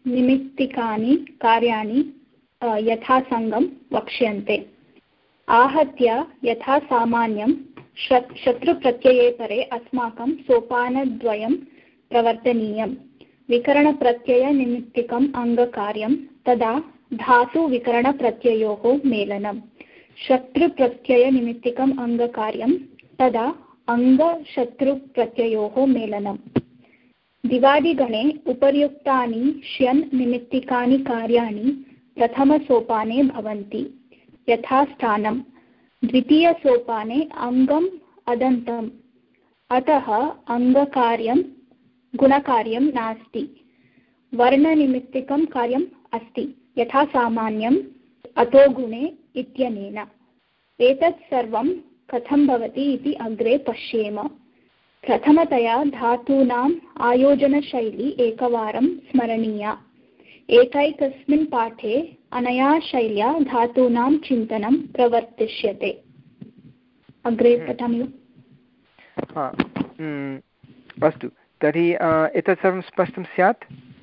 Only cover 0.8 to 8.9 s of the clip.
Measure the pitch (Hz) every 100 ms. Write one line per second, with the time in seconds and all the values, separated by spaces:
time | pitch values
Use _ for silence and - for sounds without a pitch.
0.8 | 233 214 233 302 - - 226 226 233 220
1.8 | 214 247 320 - _ _ _ _ 240 214
2.8 | 220 220 - 262 262 233 226 214 359 -
3.8 | _ 214 - - 226 - 101 104 - _
4.8 | _ _ _ _ _ _ - 226 262 294
5.8 | 277 - 240 233 320 - 240 226 - 285
6.8 | 285 240 233 233 226 208 220 330 - -
7.8 | - - - 254 - - - - 302 -
8.8 | 254